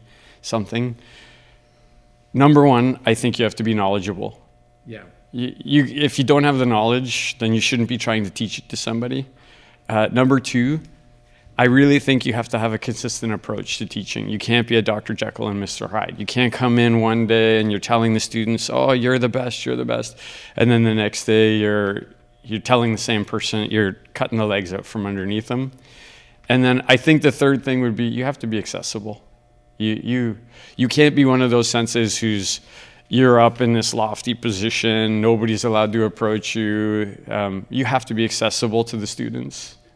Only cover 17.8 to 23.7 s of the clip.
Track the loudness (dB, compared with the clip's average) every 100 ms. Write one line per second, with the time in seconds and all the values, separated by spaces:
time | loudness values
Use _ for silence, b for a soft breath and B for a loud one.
17.8 | 0 0 2 0 -2 -4 -2 -4 -2 0
18.8 | 0 2 2 0 0 -2 -6 -8 -6 -6
19.8 | -4 -6 -8 -14 B B B B 2 4
20.8 | 4 2 -2 -4 0 4 4 4 2 0
21.8 | 0 -4 -10 _ _ _ -10 -6 0 2
22.8 | 2 -2 -2 -2 -2 -6 -4 -4 -2